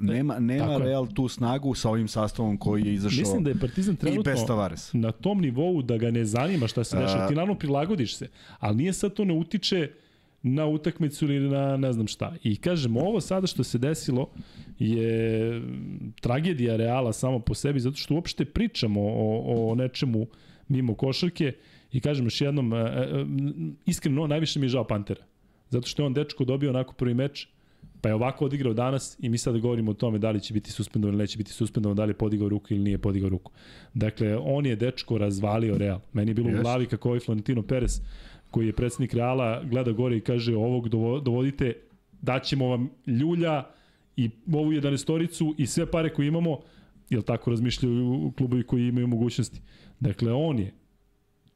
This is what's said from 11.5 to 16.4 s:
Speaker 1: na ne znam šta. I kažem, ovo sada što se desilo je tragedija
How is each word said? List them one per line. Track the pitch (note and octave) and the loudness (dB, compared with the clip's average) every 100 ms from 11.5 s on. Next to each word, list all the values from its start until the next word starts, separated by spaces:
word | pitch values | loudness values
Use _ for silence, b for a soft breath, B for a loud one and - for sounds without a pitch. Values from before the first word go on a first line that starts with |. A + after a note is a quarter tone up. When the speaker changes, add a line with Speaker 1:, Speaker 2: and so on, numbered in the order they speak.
Speaker 1:
na | C#3 C#3 C3+ | 2 2 2
ne | C3+ | 2
znam | A#2 G#2+ | 2 0
šta. | - - E3+ | -2 -6 -2
I | A2+ G2+ | -2 0
kažem, | E3+ F3 B2+ A#2 | 2 0 2 2
ovo | F3 F3+ | 2 0
sada | - F#3+ F#3 | 0 0 0
što | - | -2
se | B2 A#2+ | -2 0
desilo | C3 D#3+ - B2+ - B B B B - | 0 0 0 0 -2 B B B B -2
je | A2 A2+ A2+ A2+ A2+ A2 A2+ A#2 B2 B2+ - - A2+ - | 0 2 2 2 2 2 0 -2 -6 -8 -8 -10 -10 -4
tragedija | A#2 B2+ | 0 2